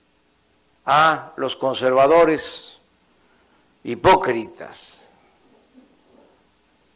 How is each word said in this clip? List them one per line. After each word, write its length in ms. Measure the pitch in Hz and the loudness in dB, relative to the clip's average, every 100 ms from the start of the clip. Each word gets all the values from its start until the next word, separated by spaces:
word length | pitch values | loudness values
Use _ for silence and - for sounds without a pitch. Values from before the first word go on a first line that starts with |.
| _ _ _ _ _ _ _ _ - | _ _ _ _ _ _ _ _ -2
a 480 | 143 160 151 - - | 2 2 0 -8 -8
los 180 | 131 - | -8 -6
conservadores 1200 | 131 117 127 131 139 170 160 151 - - - - _ _ _ _ _ _ _ _ _ _ | -6 -2 0 2 4 6 4 2 -6 -10 -16 -20 _ _ _ _ _ _ _ _ _ _
hipócritas 1200 | 113 113 151 185 131 117 107 - - - - - - _ _ _ _ _ _ 254 _ _ _ _ _ _ _ _ _ _ _ | -14 -2 2 2 0 -6 -8 -16 -18 -18 -18 -20 -20 _ _ _ _ _ _ _ _ _ _ _ _ _ _ _ _ _ _